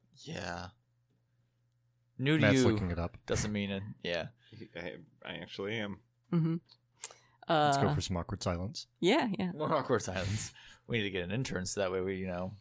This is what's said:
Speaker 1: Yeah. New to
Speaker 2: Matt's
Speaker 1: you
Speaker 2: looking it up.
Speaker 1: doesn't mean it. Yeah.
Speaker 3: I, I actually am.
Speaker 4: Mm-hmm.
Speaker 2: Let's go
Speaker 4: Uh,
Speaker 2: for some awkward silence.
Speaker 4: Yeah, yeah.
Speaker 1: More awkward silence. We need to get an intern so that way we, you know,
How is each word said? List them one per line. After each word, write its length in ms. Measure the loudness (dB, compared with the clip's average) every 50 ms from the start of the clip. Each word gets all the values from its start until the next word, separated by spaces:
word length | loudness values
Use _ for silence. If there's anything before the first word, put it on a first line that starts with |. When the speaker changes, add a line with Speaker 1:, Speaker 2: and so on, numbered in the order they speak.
| _ _ _ -18 -14
Speaker 1:
Yeah. 440 | -10 -10 -8 -6 -6 -6 -8 -8 -12 -14 _ _ _ _ _ _ _ _ _ _ _ _ _ _ _ _ _ _ _ _ _ _ _ _ _ _ _ _ -2
New 180 | 2 4 4 6
to 40 |
Speaker 2:
Matt's 160 | 8 8 8 8
Speaker 1:
you 80 | 8 6
Speaker 2:
looking 220 | 6 4 2 0
it 80 | 0 -2
up. 180 | -2 -4 -4 -8 _
Speaker 1:
doesn't 260 | -2 -2 -2 0 0
mean 200 | 0 0 0 0
it. 120 | -2 -4 -4 -8 -10 -6 -4
Yeah. 240 | -2 -2 -2 -2 -4 -8 _ _ -20 -18 -18 -16 -14 -12
Speaker 3:
I, 200 | -10 -8 -8 -10 -10 -14 -20 _ _ -12
I 100 | -10 -10 -8
actually 380 | -10 -10 -8 -6 -4 -4 -4 -4
am. 220 | -4 -6 -6 -10 -14 _ _ _ _ _ 0
Speaker 4:
Mm-hmm. 220 | 2 2 2 0 -2 -6 _ -20 -20 _ _ _ _ -12 -12 -12 -14 _ _ _ _ -2 0
Speaker 2:
Let's 300 | 2 4 4 4 4 4
go 100 | 4 2
Speaker 4:
Uh, 80 | 2
Speaker 2:
for 60 | 0
some 160 | 0 0 -2 -2
awkward 260 | -2 -4 -6 -2 0
silence. 440 | 0 0 0 -2 -4 -6 -10 -12 -14 _ _
Speaker 4:
Yeah, 300 | 2 4 4 4 2 0 -2 -2
yeah. 120 | -4 -4 -4
Speaker 1:
More 180 | -4 -2 0 0
awkward 280 | 0 2 2 0 0
silence. 500 | 0 -2 -2 -2 0 0 -2 -2 -4 -6 -12 -16 -20 -20 -20 -18 _ -4
We 100 | -2 -2
need 60 | -2
to 60 | -2
get 120 | -2 -2 -2
an 80 | -2
intern 340 | -2 -2 -2 -2 -2 -4 -4
so 140 | -2 -2 0
that 120 | 0 0 0
way 80 | 0
we, 140 | 0 0 -2 -2
you 100 | -4 -4
know, 280 | -4 -4 -4 -6 -8 -12